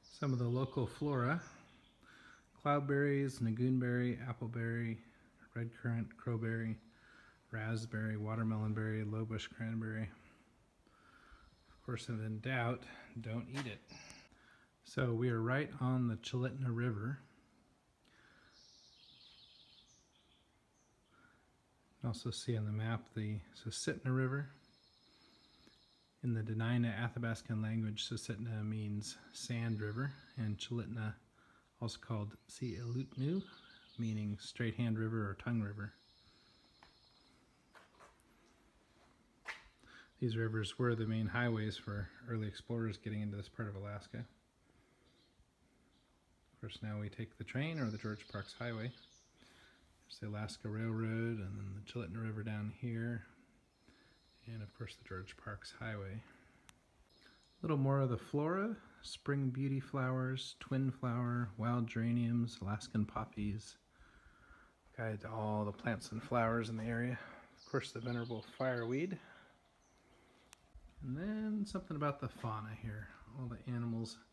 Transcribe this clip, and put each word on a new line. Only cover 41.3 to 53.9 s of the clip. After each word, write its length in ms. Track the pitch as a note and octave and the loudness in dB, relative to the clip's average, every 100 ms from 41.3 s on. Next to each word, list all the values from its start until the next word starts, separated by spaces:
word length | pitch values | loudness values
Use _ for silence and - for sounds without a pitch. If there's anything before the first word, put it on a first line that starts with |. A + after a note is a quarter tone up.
| A#2+ A#2+ A2+ G#2+ G#2 | 4 4 4 0 -2
for 320 | - G#2 F#2+ - A#2+ | -4 -4 -4 -8 -4
early 180 | A2+ G#2+ | -2 -2
explorers 480 | - - A#2 A2+ G2 | -6 -4 0 0 -2
getting 240 | A2 G#2 | -2 -2
into 160 | G#2 G2+ | -2 -2
this 140 | G2 | -8
part 180 | - G#2+ | -6 -6
of 80 | G2+ | -4
Alaska. 440 | G2+ G2+ - A2+ A2+ - _ _ _ - _ _ - _ _ _ - _ _ _ _ _ _ _ _ _ _ | -6 -8 -8 -8 -8 -12 _ _ _ -20 _ _ -20 _ _ _ -20 _ _ _ _ _ _ _ _ _ _
Of 80 | - | -12
course, 180 | A2 - | -12 -6
now 200 | G#2+ G#2 | -2 -2
we 80 | G#2 | -2
take 280 | - A2 - | -4 -8 -6
the 60 | |
train 360 | G#2 B2+ D#3 D#3+ | -4 0 0 0
or 100 | B2 | 0
the 80 | G#2+ | 0
George 280 | A2 G#2+ - | -4 -4 -4
Parks 240 | G#2 F#2+ - | -6 -6 -4
Highway. 360 | A#2+ A2+ A#2 - - - _ _ - - - - - - - | -4 -2 -4 -6 -18 -20 _ _ -20 -20 -20 -20 -20 -20 -20
There's 120 | - | -10
the 80 | G#2+ | -6
Alaska 400 | G#2 G#2+ - A2 | -4 -4 -4 -4
Railroad, 680 | G#2+ A2+ A2 A2+ A2+ A#2 A#2 | -2 0 2 2 2 2 0
and 120 | F#2+ G2+ | -2 -6
then 160 | G2+ G2 | -6 -8
the 160 | - | -8
Chulitna 320 | B2 G2 G#2 A2+ | -6 -4 -4 -4
River 180 | A2 | -2
down 280 | G#2+ G#2+ G#2+ - | -2 -2 -2 -4
here, 460 | B2 A2+ A#2 A#2 - - - - _ _ - | -2 0 0 -2 -6 -20 -20 -20 _ _ -20